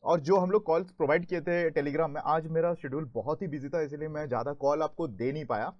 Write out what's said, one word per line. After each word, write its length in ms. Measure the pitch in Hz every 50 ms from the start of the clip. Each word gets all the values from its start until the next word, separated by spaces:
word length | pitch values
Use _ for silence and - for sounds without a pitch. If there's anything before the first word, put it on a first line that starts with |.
| -
और 160 | - 170 165
जो 180 | 131 160 196 190
हम 140 | 180 180
लोग 120 | 208 214 208
कॉल्स 280 | 160 160 170 190 180
प्रोवाइड 340 | - - 156 135 156 175 175
किए 160 | - 180 170
थे 300 | 139 180 175 175 170 160
Telegram 380 | 147 151 143 147 139 156 165 147
में, 120 | 143 156 -
आज 240 | 147 156 165 156 160
मेरा 240 | 160 165 165 175 170
शेड्यूल 360 | 165 - 135 127 151 156 120 -
बहुत 280 | 117 101 139 160 160
ही 60 | 196 170
बिजी 220 | 143 143 135 139
था, 120 | 170 165
इसलिए 260 | 156 139 147 147 156 156
मैं 180 | 151 151 151 120
ज़्यादा 260 | 123 113 117 143 143
कॉल 280 | - 139 139 147 156 156
आपको 240 | 147 - - 165 139
दे 240 | 101 90 117 131
नहीं 140 | 143 156 143
पाया, 280 | 117 120 104 120 165 -